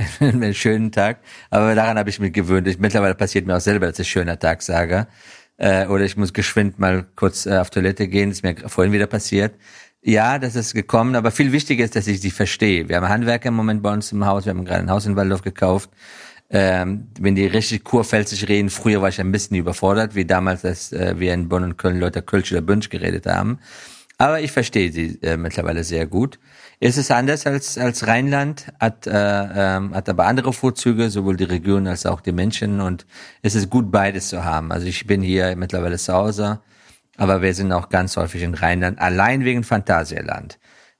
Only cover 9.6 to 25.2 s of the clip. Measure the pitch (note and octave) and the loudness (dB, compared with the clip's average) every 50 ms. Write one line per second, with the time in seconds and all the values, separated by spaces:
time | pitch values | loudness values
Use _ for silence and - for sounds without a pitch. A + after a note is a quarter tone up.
9.6 | _ - - - - _ _ _ - - A2 G#2+ A2 A#2+ C3+ C#3 C3 B2 A2+ B2 | _ -20 -20 -20 -20 _ _ _ 0 2 4 4 4 2 2 0 -2 -4 -4 -4
10.6 | A2 - - A2+ G2 - - A2+ A2+ B2+ B2+ A#2+ A2 A#2 A2 - C#3+ C3+ C3 D3+ | -6 -4 -4 -4 -2 2 2 2 2 2 2 0 0 0 2 2 2 2 2 0
11.6 | D3 - C#3 A#2 A#2 A2 - - G2 G#2 G2+ G2 G2 G2 - - B2 - - - | 0 0 0 0 0 0 0 -2 -2 0 -2 -2 -2 -4 -2 -2 -2 -2 0 0
12.6 | A2+ G#2 F#2 E2+ D#2+ - E2+ F2 F2+ F2+ G#2 A2+ A#2+ A#2 A#2+ A#2 - B2+ A#2 A2+ | 2 2 2 2 0 -2 -2 0 2 2 0 0 2 0 0 0 0 0 0 0
13.6 | A2 A2 G#2+ G#2 G2+ G#2 G#2 G#2 G#2 - G#2+ G#2 G2+ G2+ G2 G2+ F#2+ G#2 F#2 F#2 | 2 0 0 0 0 -2 -2 -2 -4 -4 -2 0 0 2 0 0 0 -2 -4 -4
14.6 | F#2 F2+ F2+ F2+ F2+ F2+ F#2 G#2 G2+ G#2+ G2 G2+ G2 F#2+ G2 F#2 - G2 - - | -4 -2 -2 -2 0 0 0 0 0 0 0 0 2 0 0 -2 -4 -6 -4 0
15.6 | G2 F#2 F#2 G2+ - - _ _ - - - - - - - - _ _ - G2+ | 2 2 2 2 -2 -6 _ _ -20 -20 -20 -20 -20 -20 -20 -20 _ _ 2 2
16.6 | G2 F#2+ F#2 F#2 F2+ F#2 G2+ G#2+ A2+ - - - F#2+ G2+ G2 F#2+ G2 F#2 F#2+ A2 | 4 4 2 0 0 -2 -4 -6 -8 -12 -8 -2 0 2 4 4 2 2 2 0
17.6 | A2 - A2 G#2 - - - A#2 A2 - - G#2+ G#2 - G#2+ G2 G#2 G2+ G2+ G#2 | 0 -2 -4 -6 -2 0 0 2 2 2 0 0 0 -2 -4 -4 -2 0 2 2
18.6 | G2+ G2 - - - A2+ G#2 G2 F#2+ F#2+ F#2 - F#2+ F#2 F#2+ G#2 - - G2+ F2+ | 2 0 -2 0 2 2 4 4 2 0 0 0 0 0 0 0 0 -2 -2 -2
19.6 | E2+ F2+ F2 - - F#2+ G2 G#2+ A2 G#2 G2 G2 F2+ E2 F#2 F#2 F#2 F#2 F#2 F2+ | 0 -2 -2 0 0 2 2 2 0 0 -2 -2 0 2 2 2 2 0 -2 -2
20.6 | - F2+ F2 - - - - - F2+ F#2 F#2 F2 F#2 F2+ F2 F2+ F2 E2+ F2+ F2+ | -2 -4 -4 -6 -8 -8 -6 -4 -2 -2 -2 0 0 0 0 -2 0 0 0 0
21.6 | F2+ F2 E2+ - - F#2 F2+ F2+ F2+ F2 - F2+ - - - G2 - - F#2 E2+ | 0 -2 -4 -2 -2 0 0 0 0 -2 -2 -4 -4 -2 -2 -2 0 0 -2 -2
22.6 | D#2+ F2 G2+ G#2+ G#2 - F#2 F2 F2 F2 F2+ F2+ - F2+ F2+ - G2 A2 B2+ - | 0 2 0 0 0 -4 -6 -4 -4 -4 -4 -4 -2 -2 -2 0 0 -2 -4 -4
23.6 | - - - - - - - - - _ _ - B2 C#3+ D#3 D#3+ D3+ C#3 - C3 | -10 -16 -20 -20 -20 -20 -20 -20 -20 _ _ 2 2 2 2 0 -4 -2 -2 -2
24.6 | A#2 - - A2 F2+ F2 D#2+ E2+ E2 E2 E2 - | -2 0 2 0 0 0 0 -4 -4 -4 -6 -6